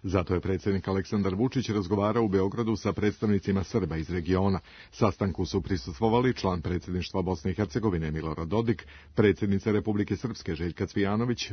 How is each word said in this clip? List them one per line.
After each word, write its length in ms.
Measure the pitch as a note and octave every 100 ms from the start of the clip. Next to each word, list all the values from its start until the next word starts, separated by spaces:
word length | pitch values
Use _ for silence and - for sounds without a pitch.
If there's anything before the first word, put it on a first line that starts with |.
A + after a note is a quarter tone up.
Zato 320 | F#2+ F#2 F2
je 60 | F2+
predsjednik 480 | F#2+ F#2 G#2 G2 -
Aleksandar 460 | G2 F#2 G#2+ F#2+
Vučić 340 | F#2+ B2+ C3 A2
razgovarao 560 | G#2 F2 G2+ G#2 A2+
u 40 | A2
Beogradu 480 | F#2+ G2 A2 A2 G#2
sa 160 | G#2+
predstavnicima 720 | - G#2 - G#2+ G2 - F#2+
Srba 320 | F2 A2+ E2+ D#2+
iz 140 | D#2+
regiona. 500 | F2 E2 F#2 G2 F2+ - - -
Sastanku 560 | - G#2+ - G2+ G2+ F2+
su 160 | G2
prisustvovali 720 | - F2+ - D#2+ A2 A#2 B2+
član 280 | - F#2+ F2+
predsjedništva 600 | F2 F2 - F2+ E2 F#2+
Bosne 280 | F2+ F2+ F#2+
i 40 |
Hercegovine 560 | F#2 G2+ B2 G#2+ F2 D#2
Milorad 380 | D#2 D#2 D#2 E2
Dodik, 380 | G#2+ A#2 G#2+ - - -
predsjednica 580 | - G#2 F#2 G2+ G2 A2+
Republike 440 | G#2 A2 G#2 G2+ G2+
Srpske 380 | - - -
Željka 320 | D2+ E2+ - G2
Cvijanović, 640 | G#2 G2 G#2+ B2 A#2 -